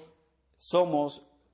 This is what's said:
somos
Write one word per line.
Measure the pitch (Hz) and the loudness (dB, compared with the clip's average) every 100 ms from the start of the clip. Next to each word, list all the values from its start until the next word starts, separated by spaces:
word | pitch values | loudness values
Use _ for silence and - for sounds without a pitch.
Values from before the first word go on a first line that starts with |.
| - _ _ _ _ | -20 _ _ _ _
somos | _ - 175 175 151 147 - - _ _ | _ -2 0 2 0 -2 -6 -18 _ _